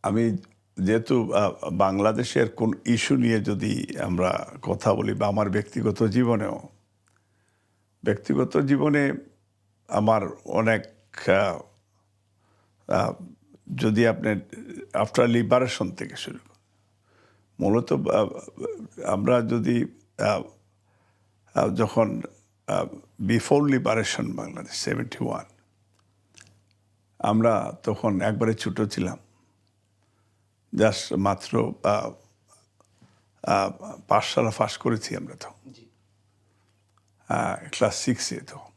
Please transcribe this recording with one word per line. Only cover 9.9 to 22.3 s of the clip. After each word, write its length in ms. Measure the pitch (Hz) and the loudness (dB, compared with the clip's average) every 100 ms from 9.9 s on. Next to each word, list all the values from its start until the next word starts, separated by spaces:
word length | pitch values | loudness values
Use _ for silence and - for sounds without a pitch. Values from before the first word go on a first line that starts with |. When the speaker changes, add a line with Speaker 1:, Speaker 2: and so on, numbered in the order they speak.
| - 107 110 90 60 | 0 4 4 2 -8
Speaker 1:
অনেক, 380 | - 98 110 110 - - _ - - | -4 0 2 2 -2 -20 _ -6 4
আহ, 320 | 98 98 82 - _ _ _ _ _ _ _ _ _ _ _ - | 4 4 -2 -12 _ _ _ _ _ _ _ _ _ _ _ -2
আহ, 200 | - 95 - 175 - _ - - 127 | 0 0 -4 -16 -20 _ -20 -12 -2
যদি 300 | 117 107 117 | 2 4 4
আপনি 340 | 110 110 104 - - - - - | 2 -2 -2 -6 -18 -14 -14 -6
after 340 | - 107 - 120 | -2 0 4 4
liberation 640 | 117 104 123 127 - 92 | 4 4 4 2 -2 -6
থেকে 260 | - - - | -6 -12 -10
শুরু 220 | - - | -12 -14
করেন, 200 | _ _ _ _ _ _ _ _ _ _ _ - | _ _ _ _ _ _ _ _ _ _ _ -2
মূলত, 320 | 98 113 120 | 2 2 2
আহ, 360 | 147 - - 104 - - - - 403 - - - | -2 2 2 2 -4 -16 -10 -10 -10 -14 -8 -2
আমরা 280 | 101 104 123 | 0 4 2
যদি, 460 | 113 120 107 120 - - _ - | 2 0 2 0 -2 -8 _ -2
আহ, 240 | 104 98 - _ _ _ _ _ _ _ _ _ _ | 0 0 -4 _ _ _ _ _ _ _ _ _ _
আহ, 200 | - 104 | 0 0
যখন, 480 | 98 110 - 107 113 - | 2 0 2 0 0 -10